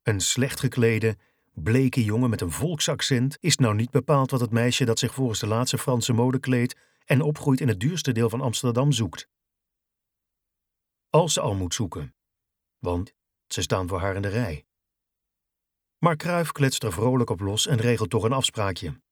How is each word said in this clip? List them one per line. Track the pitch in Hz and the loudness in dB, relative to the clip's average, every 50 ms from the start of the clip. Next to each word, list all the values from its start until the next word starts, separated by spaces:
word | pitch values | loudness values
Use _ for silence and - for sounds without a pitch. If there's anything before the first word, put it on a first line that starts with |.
Een | _ - 104 95 | _ 0 -2 0
slecht | - - - 123 120 - - - | -2 -2 0 0 -2 -2 -2 -4
geklede, | - 127 - 127 117 113 113 107 110 110 107 - _ _ _ _ _ _ _ | -4 -2 0 2 2 2 2 2 0 -2 -2 -4 _ _ _ _ _ _ _
bleke | - 78 101 113 131 135 131 - 131 113 | -6 -2 2 2 4 4 4 2 2 0
jongen | 104 104 117 127 120 | 2 2 0 0 0
met | 107 95 | 0 -2
een | - 87 | -4 -6
volksaccent | 80 - 120 170 175 147 - - 143 110 - - 139 120 123 135 - - | -4 -4 -4 -4 -2 -2 -2 -2 -2 -2 0 0 2 2 2 0 -2 -2
is | - 170 - | 0 0 2
nou | - 127 113 104 | 4 2 2 2
niet | 107 117 - | 0 -2 0
bepaald | - 139 - - 151 139 135 127 | 0 -2 2 4 2 2 2 2
wat | 139 123 | 0 -2
het | 123 113 | 0 0
meisje | 113 113 117 123 120 - 131 | 2 2 2 2 2 2 2
dat | 113 113 - | 0 2 0
zich | - 117 - | -2 -4 -2
volgens | - 131 123 107 - | -2 -2 -2 -2 -4
de | - | -2
laatste | 107 110 113 131 - - | 0 0 0 0 -2 -2
Franse | - - - 127 120 113 - 123 | -2 0 0 0 0 2 2 2
mode | 110 120 131 131 127 | 2 2 2 0 -2
kleedt | - 127 127 123 120 123 - _ _ _ _ _ _ | 0 0 0 2 2 0 -4 _ _ _ _ _ _
en | - 143 127 | 2 2 2
opgroeit | 160 151 151 - - 143 135 127 | 4 0 -2 0 2 2 2 4
in | - | 2
het | 120 107 90 | 0 0 2
duurste | 110 147 185 160 - 139 | 0 -2 -2 0 -2 -2
deel | 120 110 117 113 | 0 2 2 0
van | 110 123 | 0 -2
Amsterdam | 143 120 110 - - 123 113 120 139 147 | -4 -4 -4 -2 -2 0 0 2 2 2
zoekt. | 139 110 113 87 - - - _ _ _ _ _ _ _ _ _ _ _ _ _ _ _ _ _ _ _ _ _ _ _ _ _ _ _ _ _ _ _ _ _ _ _ _ _ | 2 2 0 -2 -4 -10 -16 _ _ _ _ _ _ _ _ _ _ _ _ _ _ _ _ _ _ _ _ _ _ _ _ _ _ _ _ _ _ _ _ _ _ _ _ _
Als | - 151 180 160 - | 2 2 4 4 0
ze | - | 0
al | - 120 101 | 0 -2 -2
moet | 95 92 85 - | -2 -2 -4 -2
zoeken, | - 113 87 - - 139 131 _ _ _ _ _ _ _ _ _ _ _ _ _ | -4 -4 -4 -4 -10 -10 -12 _ _ _ _ _ _ _ _ _ _ _ _ _
want | _ - 90 87 87 95 - _ _ _ _ _ _ _ | _ -4 -2 -2 -2 -4 -6 _ _ _ _ _ _ _
ze | _ - 110 | _ -6 -6
staan | 87 - 117 95 95 | -2 0 0 -2 0
voor | 87 95 87 | -2 -4 -2
haar | 92 98 95 | -2 -2 -2
in | 98 | -2
de | 98 | -4
rij. | 101 95 117 123 95 78 71 _ _ _ _ _ _ _ _ _ _ _ _ _ _ _ _ _ _ _ _ _ _ _ _ _ _ _ | -2 -2 -2 -2 -4 -6 -10 _ _ _ _ _ _ _ _ _ _ _ _ _ _ _ _ _ _ _ _ _ _ _ _ _ _ _
Maar | _ - 175 165 | _ 2 2 2
Cruijff | 156 - 165 175 170 170 151 | 2 -2 -2 0 0 -2 -2
kletst | - - 143 131 - - - | 0 0 0 0 0 -2 -4
er | 110 | -4
vrolijk | 92 - 107 127 127 131 120 - | -2 0 0 2 2 2 2 0
op | 110 85 | -2 -4
los | 101 98 101 117 - | -2 -2 0 -2 0
en | - 143 | 0 0
regelt | 110 110 120 120 110 110 90 | 2 2 2 2 0 0 0
toch | - 113 117 | 0 0 0
een | 113 135 | 2 0
afspraakje. | 135 - - _ 113 104 98 90 - - 78 67 - _ _ | 0 -2 -2 _ -2 -4 -2 -4 -4 -8 -10 -10 -12 _ _